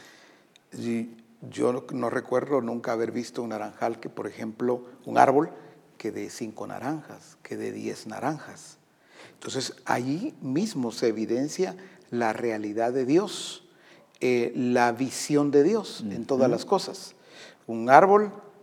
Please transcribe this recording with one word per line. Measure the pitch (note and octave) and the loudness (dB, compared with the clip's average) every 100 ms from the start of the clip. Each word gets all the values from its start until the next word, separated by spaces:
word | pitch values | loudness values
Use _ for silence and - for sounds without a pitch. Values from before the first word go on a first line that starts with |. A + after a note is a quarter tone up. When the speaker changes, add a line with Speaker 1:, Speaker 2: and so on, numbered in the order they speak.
| - - - _ _ _ _ | -20 -20 -20 _ _ _ _
Speaker 1:
y | - A#2 A#2 A#2 - - _ A#2+ | -8 -4 -4 -4 -12 -20 _ -10
yo | - B2 | 0 0
no, | B2 - | 0 -4
no | C3 A#2 | -4 -2
recuerdo | B2+ - B2+ C3 C#3 | -2 0 -2 2 0
nunca | A#2 A#2 B2 | 0 -4 -2
haber | A2+ A#2 | -2 -2
visto | B2 A#2 - | -4 -6 -8
un | A#2 | -6
naranjal | G#2+ G#2 - A#2 A2+ | -6 -8 -4 -4 -4
que, | - | -10
por | - G#2+ | -10 -10
ejemplo, | - A2+ A2 B2 B2 - - | -8 -10 -2 0 0 -4 -16
un | - A#2 | 0 6
árbol | B2+ C3+ E3 - - - _ - | 6 6 2 -4 -20 -20 _ -10
que | A2 | -8
dé | G#2 G2+ | -8 -10
cinco | - A2 G#2+ G#2 | -10 -10 -10 -12
naranjas, | G2 B2+ D#3 - G#2 - - | -8 -6 -6 -10 -20 -20 -20
que | - G#2+ | -12 -8
dé | G#2+ | -6
diez | G#2+ A2 G#2 A2 | -6 -8 -8 -10
naranjas. | G#2 B2+ D3+ - G2+ - - _ _ _ - - | -6 -4 -4 -10 -18 -20 -20 _ _ _ -20 -20
Entonces, | - - C3 B2+ - | -14 -8 -6 -6 -6
allí | - B2 C3 D#3+ C#4+ - | -2 -2 -2 -4 -6 -8
mismo | C3+ C#3+ A3 C#3+ A#2+ | -4 -2 -2 -2 -4
se | A2 A#2+ | 0 0
evidencia | A2 G#2 A#2+ D3+ - F#3 - - - - | 0 -2 -2 -2 -4 -4 -6 -16 -20 -8
la | A#2+ A2+ | -2 -2
realidad | G#2+ A#2 A2 G#2 G#2 A#2 | 0 -2 -4 -4 -2 0
de | C3+ | 0
Dios, | B2 E3 G#3 - - - - _ - - _ - | 2 2 2 -6 -10 -14 -20 _ -20 -20 _ -4
eh, | B2+ B2 A#2+ - | 0 2 0 0
la | B2 B2 A#2+ | 2 4 2
visión | A#2 C3 - - D3 D3 | 2 -4 -4 0 2 6
de | C#3+ | 6
Dios | D#3 A3 - - G#2+ | 6 2 -2 -8 -8
en | F#2+ | -6
todas | A#2 C3 B2+ | -2 2 4
Speaker 2:
Ujú. | |
Speaker 1:
las | A#2 | 2
cosas. | - F#3+ - - - - - - - - - | 0 0 0 -12 -16 -20 -20 -20 -20 -16 -8
Un | A2+ A#2+ | -2 8
árbol, | C#3+ F#3+ G#3 G#3 - - - | 10 10 8 4 -6 -18 -20